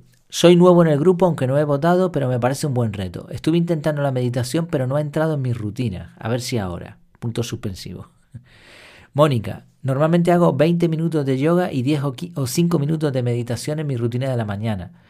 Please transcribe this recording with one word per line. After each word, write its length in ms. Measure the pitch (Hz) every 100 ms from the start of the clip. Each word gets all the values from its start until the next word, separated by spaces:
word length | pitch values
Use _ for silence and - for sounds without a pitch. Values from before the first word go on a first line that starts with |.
| _ _ _
"Soy 300 | - 165 175
nuevo 240 | 180 175
en 80 | 165
el 100 | 143
grupo, 260 | 170 175 185
aunque 200 | 143 127
no 100 | 139
he 60 |
votado, 480 | 151 143 165 180 185
pero 160 | 151 131
me 120 | 123
parece 280 | 123 135 151
un 60 |
buen 180 | 123 113
reto. 360 | 92 92 87 -
Estuve 280 | - - 170
intentando 440 | 170 160 156 147
la 100 | 143
meditación, 560 | 127 123 127 120 165 170
pero 180 | 156 127
no 120 | 143
ha 40 |
entrado 340 | 151 156 160 151
en 60 |
mi 120 | 127
rutina. 600 | 117 104 101 120 87 85 -
A 80 | 110
ver 140 | 123
si 160 | 123 120
ahora. 400 | 95 87 - - _ -
Punto 220 | 117 110
suspensivo". 680 | 117 117 110 92 - - - _ _
<laughs> 800 | 120 _ - - - - - -
Mónica: 540 | 139 156 123 95 80 - _
"Normalmente 520 | 135 135 160 175 175
hago 180 | 175 165
veinte 380 | 135 156 175 170
minutos 360 | 160 165 156 135
de 120 | 131
yoga 340 | 147 175 180
y 120 | 139
diez 200 | 123 151
o 80 | 143
qui-, 220 | 123 175 -
o 120 | 127
cinco 320 | - 170 165
minutos 340 | 139 160 151
de 100 | 131
meditación 560 | 123 120 120 113 - 151
en 80 | 147
mi 80 | 123
rutina 340 | 120 120 135
de 60 | 123
la 80 |
mañana. 480 | 107 101 113 98 87 - _